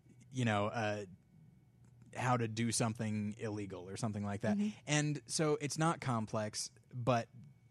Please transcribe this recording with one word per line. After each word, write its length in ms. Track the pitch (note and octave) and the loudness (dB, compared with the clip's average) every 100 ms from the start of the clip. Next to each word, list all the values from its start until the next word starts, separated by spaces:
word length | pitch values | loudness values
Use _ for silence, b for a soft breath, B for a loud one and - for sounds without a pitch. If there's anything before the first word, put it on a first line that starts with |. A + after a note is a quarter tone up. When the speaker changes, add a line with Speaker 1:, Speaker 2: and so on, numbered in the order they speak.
| - - - | -20 -20 -8
Speaker 1:
you 120 | C3 | 0
know, 220 | A#2 G#2 G#2 | 4 4 2
uh, 380 | A#2+ G#2+ G#2 F#2+ - _ - - - - - - - - - | 2 0 0 -4 -12 _ -20 -20 -20 -20 -20 -20 -20 -12 -2
how 200 | B2 B2 | 2 2
to 100 | A2+ | 2
do 240 | A2 A#2 | 0 0
something 600 | - A#2 A2 A2 G#2+ G#2 G#2+ | 2 0 0 -2 0 -2 -4
illegal 500 | A2 G#2 G2 F#2 F2+ | -4 -4 -6 -8 -10
or 80 | G2 | -4
something 280 | A#2 G#2 | -2 -2
like 180 | G2+ G2+ | -2 -2
that. 160 | G#2+ G#2 | 0 2
Speaker 2:
Mm-hmm. 100 | G#2+ B - | 0 B 0
Speaker 1:
And 340 | D3+ D3+ C#3+ - | 2 2 -2 -4
so 300 | - D#3 D3 | 0 2 2
it's 180 | D3 D#3+ | 0 0
not 220 | D#3+ - | 0 2
complex, 680 | C3+ A#2 A2 A2+ G#2+ - - - - | 0 0 0 -2 -2 -4 -8 -10 -14
but 320 | B2+ A#2+ A#2+ A#2 - - - - | -2 2 2 2 -12 -20 -20 -16